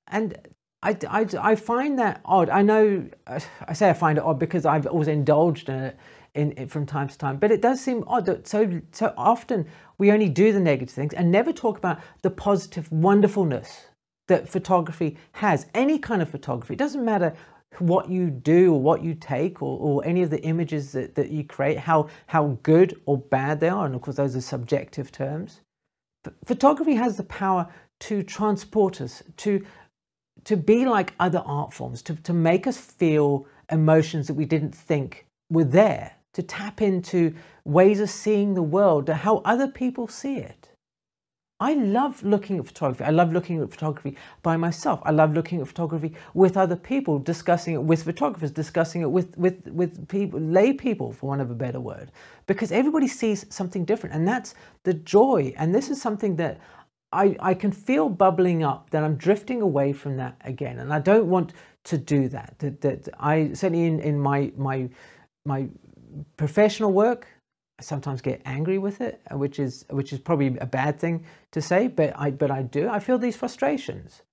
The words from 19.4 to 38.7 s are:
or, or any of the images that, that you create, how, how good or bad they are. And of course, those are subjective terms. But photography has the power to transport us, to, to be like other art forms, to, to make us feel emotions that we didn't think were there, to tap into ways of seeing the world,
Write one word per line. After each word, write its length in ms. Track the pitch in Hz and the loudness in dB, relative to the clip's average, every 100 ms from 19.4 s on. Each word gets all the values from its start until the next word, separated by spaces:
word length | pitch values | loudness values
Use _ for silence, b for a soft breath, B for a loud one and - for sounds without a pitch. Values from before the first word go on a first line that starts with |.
| 165 175 | -4 -4
or, 160 | 139 131 | -8 -4
or 260 | 151 143 160 | -2 -2 0
any 160 | 180 | 0
of 80 | 165 | 0
the 120 | 156 | -2
images 500 | 160 160 160 151 139 | -2 -4 -2 -6 -6
that, 220 | 131 - | -8 -6
that 160 | - - | -4 -4
you 140 | 151 | -4
create, 340 | 147 - 139 143 | -6 -4 -2 -2
how, 300 | 165 156 151 B B | 2 2 0 B B
how 320 | 160 147 123 | 0 0 0
good 380 | - 165 185 - - | 4 6 6 2 -2
or 120 | 139 | -2
bad 420 | - 131 135 151 | -2 -2 -2 0
they 80 | 165 | 0
are. 180 | 196 151 | 0 -4
And 80 | |
of 60 | 127 | -6
course, 160 | 143 135 | -6 -4
those 200 | 139 127 | -2 -4
are 40 | |
subjective 720 | - 127 117 139 - - - | -6 -8 -2 -4 -4 -10 -10
terms. 480 | - 135 156 208 - _ _ _ _ _ _ | -8 -8 -8 -12 -16 _ _ _ _ _ _
But 100 | 131 - | -20 -10
photography 500 | - 233 269 285 311 | -6 2 2 4 2
has 220 | 233 240 202 | 0 0 -4
the 80 | |
power 440 | 185 - 190 185 170 B B - | -10 -4 -2 -2 -4 B B -16
to 220 | - 208 | -6 -6
transport 800 | 190 - 208 202 - 214 190 185 | -6 -4 -2 -2 -2 0 0 -2
us, 220 | 127 - - - | -12 -14 -20 -8
to, 260 | 208 196 196 B B _ _ _ _ _ | -2 -2 -4 B B _ _ _ _ _
to 120 | - 202 | -4 0
be 300 | 175 233 262 | 4 4 4
like 280 | 208 185 - | 2 0 -2
other 220 | 175 170 | 0 0
art 300 | - 143 123 | -2 -6 -6
forms, 280 | - 123 120 | -8 -10 -10
to, 120 | - 160 | -10 -8
to 160 | - | -2
make 340 | 170 165 185 262 | 0 2 2 0
us 120 | - | -6
feel 680 | - - 165 151 143 139 B B B | -8 -2 2 4 2 0 B B B
emotions 560 | 160 156 160 156 156 139 | 2 6 6 4 -2 -4
that 60 | |
we 100 | 143 | -4
didn't 300 | 156 160 147 | -2 -2 -2
think 520 | - - 147 127 - _ _ - | -6 -4 -2 -4 -12 _ _ -2
were 140 | 165 | 2
there, 520 | 143 165 214 139 95 - _ | 4 6 4 2 -8 -18 _
to 80 | - | -12
tap 380 | 175 - 208 - | -10 -10 -10 -2
into 540 | 208 185 180 180 165 160 B B | 0 0 -2 0 0 -2 B B
ways 360 | - 165 190 202 | 2 6 6 6
of 100 | 208 | -2
seeing 440 | - 214 208 202 | -4 0 0 2
the 80 | 185 | 0
world, 440 | 156 | 0